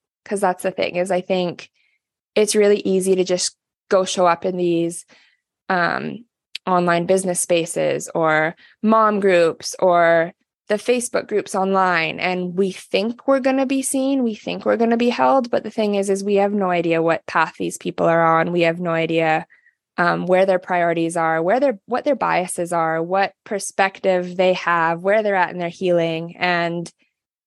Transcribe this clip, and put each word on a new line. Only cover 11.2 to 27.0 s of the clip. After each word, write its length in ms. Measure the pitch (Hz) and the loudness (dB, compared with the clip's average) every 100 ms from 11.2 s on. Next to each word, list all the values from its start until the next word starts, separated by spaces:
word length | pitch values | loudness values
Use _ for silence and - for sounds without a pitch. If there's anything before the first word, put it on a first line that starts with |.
| - | -2
groups 280 | 208 - 196 | -4 -2 -2
online. 640 | 190 190 185 170 160 151 | 0 2 2 2 -2 -4
And 380 | 180 180 180 175 | -4 -4 -4 -2
we 140 | 196 | -2
think 560 | - - 190 220 240 - | -4 -4 -2 -2 -4 0
we're 140 | 269 | 0
gonna 240 | 262 262 262 | 2 0 0
be 160 | 269 | -2
seen, 420 | 262 269 269 277 | -4 -2 -2 0
we 120 | 233 208 | -2 -4
think 300 | 190 180 208 | -8 -4 -2
we're 120 | 214 | 0
gonna 200 | 233 233 | 2 2
be 120 | 240 | 0
held. 420 | 240 262 269 240 | 2 2 2 0
But 120 | 226 | -4
the 80 | 220 | -4
thing 240 | - 208 202 | -4 -2 0
is, 140 | 196 | 0
is 140 | 196 | -2
we 120 | 196 196 | 0 2
have 180 | 202 | 2
no 160 | 208 185 | 0 0
idea 320 | 175 170 165 | 0 0 0
what 240 | 165 160 - | 0 -2 -2
path 300 | 175 160 - | -2 -2 -4
these 200 | 175 - | -8 -6
people 280 | 180 170 170 | -8 0 2
are 340 | 165 165 165 | 4 4 2
on. 120 | 175 | 2
We 100 | 175 | 0
have 180 | 165 170 | 0 0
no 120 | 175 | -2
idea, 540 | 165 165 165 160 156 170 _ _ _ _ - | -2 0 0 0 0 -4 _ _ _ _ -2
um, 280 | 175 170 175 | 0 0 2
where 200 | 185 196 | 2 4
their 140 | 185 | 0
priorities 580 | - 180 170 165 165 170 | 0 0 0 0 -2 0
are, 240 | 160 160 | 0 0
where 180 | 170 240 | 0 2
their, 200 | 277 202 - | 0 -2 -6
what 200 | 233 294 | -4 -2
their 100 | 269 | 0
biases 560 | 170 165 180 - 175 | 0 0 -2 -6 -4
are, 320 | 170 160 160 | -2 0 -2
what 300 | 170 190 190 - | -2 0 -2 -4
perspective 920 | - 202 - - 190 - 190 180 180 180 | -8 -8 -4 -2 -2 -2 0 0 -2 0
they 160 | 185 | 2
have, 500 | 180 - 170 165 170 | 2 0 0 0 0
where 180 | 190 220 | 0 2
they're 140 | 208 196 | 2 0
at 160 | 170 | 0
in 80 | 180 | -4
their 100 | 170 | -8
healing. 640 | - 185 175 165 160 170 - | -4 0 2 0 -4 -8 -4
And 540 | 180 175 170 170 170 - | -2 -2 -2 -4 -8 -14